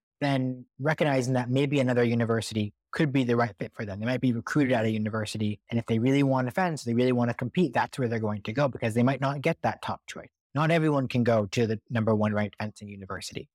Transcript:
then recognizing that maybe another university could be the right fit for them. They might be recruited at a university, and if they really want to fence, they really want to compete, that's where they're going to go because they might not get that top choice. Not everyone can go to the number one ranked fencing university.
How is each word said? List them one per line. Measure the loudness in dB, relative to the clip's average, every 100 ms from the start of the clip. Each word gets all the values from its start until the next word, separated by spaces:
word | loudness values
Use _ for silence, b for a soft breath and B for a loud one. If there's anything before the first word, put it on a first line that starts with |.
| _ -4
then | 0 0 -2 -6 -12 -6
recognizing | -2 0 2 2 2
that | 0 2
maybe | 0 2 2
another | 2 2
university | 2 2 2 0 -2 -4 -4 -6 _
could | -2 0
be | 2
the | 2 2
right | 0 -4
fit | -10
for | -8
them. | -10 -6
They | -4
might | 0
be | 0
recruited | 0 0 0 2
at | 2
a | 2
university, | 0 -2 -4 -4 -4 -4 -4 -4
and | -4
if | 0
they | 2
really | 2 4
want | 4 2 0
to |
fence, | -2 -2 -2
they | -2
really | 2 2
want | 2 0
to |
compete, | -2 -2 0 0
that's | 0 -2 -2
where | -2
they're | -2
going | -2 -4
to | -4
go | -2 -2
because | -2 -2
they | 2
might | 2 2
not | -2 -2
get | -2 -2
that | -2 -4
top | -6 -10 -12
choice. | -16 -18 _ _
Not | -2 2
everyone | 2 2 2 0
can | 0
go | 4 2 2
to | 0 0
the | -2 -4
number | -2 2
one | 2 2
ranked | 0 -2 -6
fencing | -10 -10 -16
university. | -14 -10 -10 -10 -12 -14